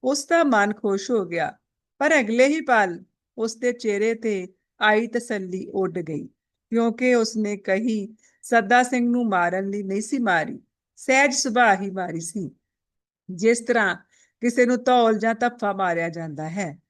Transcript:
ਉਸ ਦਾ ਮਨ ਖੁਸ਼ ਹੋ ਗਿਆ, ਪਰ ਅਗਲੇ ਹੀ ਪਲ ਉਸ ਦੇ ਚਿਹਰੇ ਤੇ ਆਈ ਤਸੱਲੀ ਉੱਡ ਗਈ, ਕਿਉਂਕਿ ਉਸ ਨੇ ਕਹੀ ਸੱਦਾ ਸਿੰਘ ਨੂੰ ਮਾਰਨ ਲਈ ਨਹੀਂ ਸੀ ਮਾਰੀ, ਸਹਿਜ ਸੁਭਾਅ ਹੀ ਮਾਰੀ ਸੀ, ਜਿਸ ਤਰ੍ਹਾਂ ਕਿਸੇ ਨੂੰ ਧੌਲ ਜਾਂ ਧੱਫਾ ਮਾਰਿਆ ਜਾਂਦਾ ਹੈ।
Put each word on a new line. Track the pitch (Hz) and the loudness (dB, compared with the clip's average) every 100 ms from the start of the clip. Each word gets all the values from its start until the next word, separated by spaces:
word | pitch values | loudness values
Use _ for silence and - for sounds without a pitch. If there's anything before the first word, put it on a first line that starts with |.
ਉਸ | 254 285 - | 0 -2 0
ਦਾ | 330 | 2
ਮਨ | 311 220 202 | 4 4 2
ਖੁਸ਼ | 208 208 196 196 | 0 -2 -2 0
ਹੋ | 240 | -2
ਗਿਆ, | 180 170 151 - _ _ _ _ | -2 -4 -4 -8 _ _ _ _
ਪਰ | 285 311 | 2 2
ਅਗਲੇ | 214 233 262 | 2 2 4
ਹੀ | 311 | 2
ਪਲ | - 233 196 170 - _ _ - | 2 2 2 -2 -14 _ _ -8
ਉਸ | 226 226 | -6 -2
ਦੇ | 247 | -4
ਚਿਹਰੇ | 240 220 202 214 | -2 -2 0 0
ਤੇ | 226 226 202 180 _ _ _ | -2 -4 -4 -6 _ _ _
ਆਈ | 214 214 226 | 2 2 2
ਤਸੱਲੀ | 233 233 214 185 185 - | -4 -4 -8 -6 -8 -6
ਉੱਡ | - 190 175 | -4 -2 -4
ਗਈ, | 160 151 - _ _ _ _ | -6 -8 -10 _ _ _ _
ਕਿਉਂਕਿ | 226 233 226 254 | 0 0 0 2
ਉਸ | 240 220 226 | 2 2 -2
ਨੇ | 208 202 | -4 -4
ਕਹੀ | - 190 226 214 196 - _ _ | -2 0 0 -2 -4 -12 _ _
ਸੱਦਾ | - 233 196 247 | 0 0 4 4
ਸਿੰਘ | 247 254 240 | 4 0 0
ਨੂੰ | 240 240 | 0 0
ਮਾਰਨ | 190 175 185 196 | 0 0 -2 -4
ਲਈ | 202 | -6
ਨਹੀਂ | 196 196 | -4 -6
ਸੀ | 214 277 | -4 -2
ਮਾਰੀ, | 226 170 147 - _ _ _ _ | 0 0 -2 -8 _ _ _ _
ਸਹਿਜ | - 262 285 | 0 4 4
ਸੁਭਾਅ | 277 262 233 233 190 | 2 -2 4 4 4
ਹੀ | 196 | 0
ਮਾਰੀ | 190 180 170 | -6 -6 -8
ਸੀ, | 165 214 160 - _ _ _ _ _ _ _ | -8 -8 -10 -12 _ _ _ _ _ _ _
ਜਿਸ | 180 220 233 | -2 0 0
ਤਰ੍ਹਾਂ | 226 240 202 180 _ _ _ _ | 0 0 0 -2 _ _ _ _
ਕਿਸੇ | 240 233 247 | -2 2 2
ਨੂੰ | 247 | 2
ਧੌਲ | 247 247 233 214 | 4 4 4 2
ਜਾਂ | 226 | 0
ਧੱਫਾ | 226 240 240 202 | 0 -2 -2 -4
ਮਾਰਿਆ | 196 190 170 165 | -2 -2 0 -4
ਜਾਂਦਾ | 170 165 143 156 | -6 -10 -8 -8
ਹੈ। | 175 180 143 _ | -6 -8 -10 _